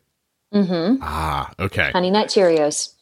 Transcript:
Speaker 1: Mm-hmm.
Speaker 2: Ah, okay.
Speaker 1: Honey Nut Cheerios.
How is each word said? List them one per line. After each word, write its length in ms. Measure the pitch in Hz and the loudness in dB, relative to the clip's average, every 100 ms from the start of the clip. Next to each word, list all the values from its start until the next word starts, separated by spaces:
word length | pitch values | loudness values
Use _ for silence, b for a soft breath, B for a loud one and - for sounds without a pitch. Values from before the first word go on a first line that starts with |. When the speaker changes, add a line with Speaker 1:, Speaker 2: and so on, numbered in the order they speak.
| _ _ _ _ _ | _ _ _ _ _
Speaker 1:
Mm-hmm. 440 | 208 190 175 165 262 | 0 0 0 0 -2
Speaker 2:
Ah, 500 | - 160 160 143 135 - | -2 -6 -4 -4 -6 -6
okay. 320 | 98 - 76 | -6 0 0
Speaker 1:
Honey 180 | 180 180 | 0 0
Nut 160 | 202 214 | 0 2
Cheerios. 680 | - 185 160 147 151 - _ | 2 4 4 0 -2 -8 _